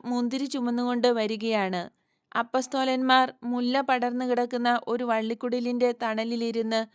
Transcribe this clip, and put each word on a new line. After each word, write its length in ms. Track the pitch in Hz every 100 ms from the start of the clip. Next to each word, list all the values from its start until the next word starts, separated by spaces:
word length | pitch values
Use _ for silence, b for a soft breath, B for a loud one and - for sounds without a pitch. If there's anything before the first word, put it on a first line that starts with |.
മുന്തിരി 420 | 240 240 240 269 269
ചുമന്നുകൊണ്ട് 680 | 269 240 240 247 247 247
വരികയാണ്. 800 | 233 214 220 226 214 190 185 - - _ _ _
അപ്പസ്തോലന്മാർ 1000 | 226 240 262 254 269 262 262 262 262 254 -
മുല്ല 360 | 240 247 247 262
പടർന്നു 440 | 262 254 247 247
കിടക്കുന്ന 560 | 254 240 240 247 240 240 -
ഒരു 180 | 233
വള്ളിക്കുടിലിൻ്റെ 880 | 247 220 220 226 247 247 240 247 247
തണലിലിരുന്ന് 920 | 240 226 220 226 233 233 226 226 226 220